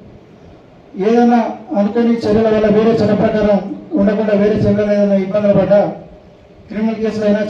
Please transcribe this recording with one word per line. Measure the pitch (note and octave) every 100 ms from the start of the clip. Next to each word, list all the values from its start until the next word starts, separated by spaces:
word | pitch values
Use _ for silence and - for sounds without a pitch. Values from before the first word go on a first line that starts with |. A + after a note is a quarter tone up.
| - - - - - - - - - - G#3
ఏదైనా | A#3+ A#3+ A#3+ - - - G#3
అనుకోని | G#3 A#3+ A#3 A#3
చర్యల | G#3+ G#3+ A3
వల్ల | G#3+ G#3+ G#3
వేరే | A3+ A3+
చట్ట | G#3 F#3+
ప్రకారం | A3 G#3+ G#3 G3 - - - D#4
ఉండకుండా | G3+ G#3+ G#3+ G3+
వేరే | G#3 -
చర్యల | G#3 G#3 G#3 G3+
ఏదైనా | G3+ G3 F#3
ఇబ్బందులు | G#3 G3+ F#3+
పడ్డా, | F#3 G#3 - - - - - - - - -
క్రిమినల్ | G3+ A3 G#3+
కేసులు | A3 G#3 G#3
అయినా | G#3